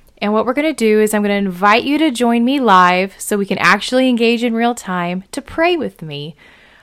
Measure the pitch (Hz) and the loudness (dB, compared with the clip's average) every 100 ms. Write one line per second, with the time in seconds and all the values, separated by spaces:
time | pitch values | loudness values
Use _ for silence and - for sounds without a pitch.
0 | _ _ 208 214 220 254 311 294 220 214 | _ _ -2 0 0 -2 -2 0 2 2
1 | 214 214 208 202 202 175 202 226 269 294 | 2 0 0 -2 -2 0 2 2 2 0
2 | 311 233 240 233 233 277 233 185 180 180 | 0 0 0 2 0 0 4 6 6 2
3 | 190 - - 208 196 185 151 196 - 254 | -2 -6 -6 -4 -2 0 2 2 0 0
4 | 262 240 233 233 240 226 233 240 - 180 | 2 2 2 0 -2 0 -2 -2 -6 -4
5 | 175 185 - - - - 339 349 202 - | -4 -6 -8 -14 -10 -2 0 0 -4 -8
6 | 160 143 147 - - - _ _ | -12 -10 -12 -14 -20 -20 _ _